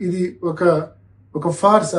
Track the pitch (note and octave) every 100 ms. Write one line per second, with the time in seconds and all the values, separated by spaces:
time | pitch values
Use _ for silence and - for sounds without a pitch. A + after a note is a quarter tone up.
0 | F3+ F#3 F3+ - F3 D#3+ F3 D#3 D#3 -
1 | _ _ _ F3+ F3 D#3 G3+ G#3+ -